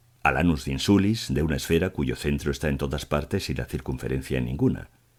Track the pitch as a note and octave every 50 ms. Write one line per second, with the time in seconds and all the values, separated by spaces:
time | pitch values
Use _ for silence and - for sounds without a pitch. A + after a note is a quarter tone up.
0 | _ _ _ _ - D2 C2+ C2 E2 F2 D#2 C#2+ - C#2 C#2 C2+ - - G2+ G2
1 | F#2+ G2+ A2+ A2+ - - C3 - E2 D2+ D2+ C#2 - - E2+ E2 F2+ F#2 - -
2 | C#2+ B1+ B1+ - - D2+ D2 C2+ - D2 C#2 - - D#2 C#2+ C#2 D2 C2+ D2 D2
3 | - - D2+ D2 D2+ - - G2 - - C#2+ B1 A#1 - - C#2 - - C2 B1+
4 | - - B1+ C2 C2 - C#2+ B1+ B1 A#1+ C2 D2+ C3 C3 - - - - _ _
5 | _ _ _